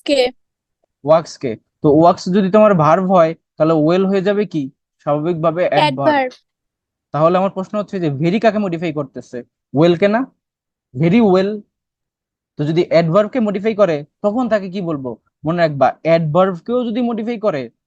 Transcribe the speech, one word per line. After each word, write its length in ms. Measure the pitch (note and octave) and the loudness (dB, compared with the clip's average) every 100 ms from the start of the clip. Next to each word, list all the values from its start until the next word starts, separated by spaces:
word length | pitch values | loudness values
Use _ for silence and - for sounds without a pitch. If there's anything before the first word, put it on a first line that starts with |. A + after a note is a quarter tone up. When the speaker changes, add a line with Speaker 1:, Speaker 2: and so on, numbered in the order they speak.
| - | -4
Speaker 1:
কে। 120 | C#4 B3+ - _ _ _ _ _ _ C#3 | -2 -2 -6 _ _ _ _ _ _ 0
Speaker 2:
ওয়ার্কস 280 | D#3+ - - | 0 0 -10
কে। 100 | C3 G#2+ _ _ | -10 -10 _ _
তো 60 | D#3 D3 | 2 4
ওয়ার্কস 260 | E3+ F3+ F#3 G3 | 4 2 0 0
যদি 120 | F#3+ G#3+ | 2 4
তোমার 160 | G#3+ F#3 | 4 4
ভার্ব 220 | D3 E3+ F#3 F#3 | 2 2 2 2
হয়, 160 | D#3+ E3 _ - | 2 -2 _ -2
তাহলে 180 | D#3 D#3+ | 0 2
ওয়েল 200 | D3+ F#3 F#3+ | 2 2 0
হয়ে 160 | G3 F#3 | 0 0
যাবে 160 | G#3 G#3 | -2 -2
কি? 100 | D#3 C3 _ _ _ | -6 -8 _ _ _
স্বাভাবিকভাবে 600 | D#3 D3 D#3+ E3 D#3+ D#3+ F3+ | -4 -2 -2 -2 -2 0 0
অ্যাডভার্ব। 360 | - D4+ - D#4 | 0 0 0 0
Speaker 1:
অ্যাডভার্ব। 240 | C#4+ B3+ - _ _ _ _ _ _ _ | 0 -2 -8 _ _ _ _ _ _ _
Speaker 2:
তাহলে 220 | D3 D#3+ F#3 | 0 2 2
আমার 120 | F#3+ F#3+ | 0 -4
প্রশ্ন 180 | F#3 G#3 | -8 -8
হচ্ছে 160 | G3+ G3 | -6 -4
যে 40 | D#3+ C3+ | -4 -2
ভেরি 160 | E3+ G#3+ | -2 0
কাকে 140 | A3+ G#3 G3+ | 0 0 -4
মডিফাই 260 | E3 E3+ D3+ | -4 -6 -6
করতেছে? 400 | C3+ B2 - B2 B2 _ _ C3 | -8 -12 -14 -16 -16 _ _ 2
ওয়েল 180 | E3+ E3 | 2 4
কে 80 | G3+ | 2
না? 60 | - E3+ _ _ _ _ _ _ B2+ | 0 -4 _ _ _ _ _ _ -2
ভেরি 180 | E3 A3+ G#3+ | 2 4 4
ওয়েল। 200 | F#3 G3 G#3+ - _ _ _ _ _ _ _ _ - | 4 0 -4 -12 _ _ _ _ _ _ _ _ -6
তো 40 | D3 | -2
যদি 140 | E3 - | -2 0
অ্যাডভার্ব 360 | D#3+ E3 F#3+ G#3 | 2 2 2 0
কে 40 | C4+ G#3+ | -2 -2
মডিফাই 260 | G3 G#3+ G3+ | -2 -4 0
করে, 160 | F#3+ D3 D3 _ | 0 0 -8 _
তখন 200 | G#3 A3+ A#3+ | -4 -2 -2
তাকে 140 | G#3+ F#3+ | -4 -4
কি 60 | F#3+ E3 | -8 -6
বলবো? 220 | D3 B2+ A2+ _ _ D3 | -6 -8 -12 _ _ -4
মনে 120 | F3 | 0
রাখবা, 240 | D#3+ C#3 B2+ - D#3+ | 0 2 0 0 0
অ্যাডভার্ব 480 | E3 D#3 E3+ F#3+ E3+ - | 0 2 0 0 -2 -4
কেও 140 | B3 A#3+ | -4 -4
যদি 120 | A#3 A#3+ | -4 -4
মডিফাই 300 | A3+ A3 A#3 G#3 | -4 -6 -4 -4
করে, 160 | D3 A#2 _ | -4 -8 _